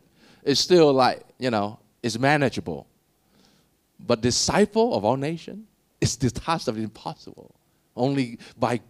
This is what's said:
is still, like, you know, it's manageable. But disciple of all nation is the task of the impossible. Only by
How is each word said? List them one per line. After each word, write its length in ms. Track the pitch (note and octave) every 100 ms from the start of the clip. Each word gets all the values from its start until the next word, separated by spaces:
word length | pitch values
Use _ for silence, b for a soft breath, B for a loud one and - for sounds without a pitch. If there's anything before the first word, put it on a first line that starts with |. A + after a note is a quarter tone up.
| _ b b b
is 160 | - C3+
still, 340 | - F3+ D3+
like, 280 | C3 B2 E2 - -
you 140 | B2+
know, 260 | A2 G2+ G#2+ _ _
it's 160 | A#2+ A2
manageable. 720 | C3+ D3 C3 - F#2 D2 - _ _ _ _ b b b b _ _ -
But 220 | F#2 A#2
disciple 720 | A#2 - - D3 G#3+ A3+ A3+
of 120 | A#2 G#2
all 120 | C3+
nation 500 | C#3+ E3 - G3+ A3 _ _ _
is 160 | - -
the 120 | B2
task 380 | - - D#3+ -
of 80 | A2
the 80 |
impossible. 720 | G#2+ - E2 D#2+ - - - _ _ _ _ -
Only 440 | C3 C#3 A#2+ A#2 B -
by 240 | A#2 A#2+